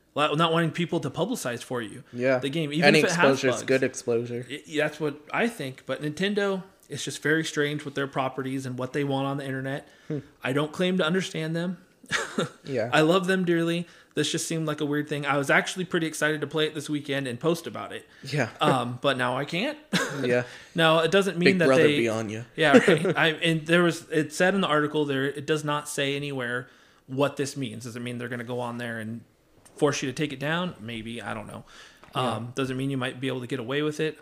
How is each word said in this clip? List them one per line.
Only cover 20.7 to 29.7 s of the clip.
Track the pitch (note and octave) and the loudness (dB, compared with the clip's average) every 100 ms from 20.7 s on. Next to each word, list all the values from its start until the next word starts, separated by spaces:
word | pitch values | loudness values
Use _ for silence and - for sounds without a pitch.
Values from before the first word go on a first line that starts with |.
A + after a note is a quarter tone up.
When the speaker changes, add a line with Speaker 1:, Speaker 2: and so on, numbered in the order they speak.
Speaker 1:
Now, | F3 D#3+ D#3+ | 2 4 6
it | D#3+ | 4
doesn't | F#3+ G3 E3 | 4 2 4
mean | F3 | 4
Speaker 2:
Big | F#3 | 6
Speaker 1:
that | D#3 | 6
Speaker 2:
brother | C3 | 6
Speaker 1:
they | D3+ C#3+ | 6 4
Speaker 2:
be | A#2 | 2
on | A2 A2 | 0 -4
you. | G#2+ A#2 - | -6 -8 2
Speaker 1:
Yeah, | D#3 C#3 | 6 8
Speaker 2:
<laughs> | - | 8
Speaker 1:
right. | D#3 F3+ C#3 | 4 4 4
I, | D#3+ | 2
and | D#3 E3+ E3 D3+ | 2 0 0 4
there | E3+ | 4
was, | F3 E3 - | 4 2 -2
it | D#3+ D3+ | -2 0
said | - F#3 G3 | 2 2 2
in | |
the | E3 | 2
article | D3+ D3 D3+ C#3+ | 2 2 0 0
there, | C3+ C#3 | 0 -2
it | D3 C3+ | -4 -2
does | D#3 D3 | -2 0
not | D3 D3 | -4 -4
say | - C#3 C#3+ | -4 -2 -2
anywhere | C#3+ C3+ A#2+ B2 C3 - _ _ - | -4 -6 -4 -6 -8 -18 _ _ -8
what | C3 C#3 C#3 | 0 0 0
this | C3+ C#3 | -6 -4
means. | B2+ A2 | -8 -8
Does | B2 A#2 | -12 -10
it | |
mean | A#2+ A#2+ | -8 -8
they're | A#2+ | -8
gonna | B2 A#2+ | -8 -6
go | B2 | -6
on | B2 A#2+ | -6 -6
there | A#2+ A2+ | -8 -8
and | A2 A#2 - _ _ _ _ | -8 -10 -14 _ _ _ _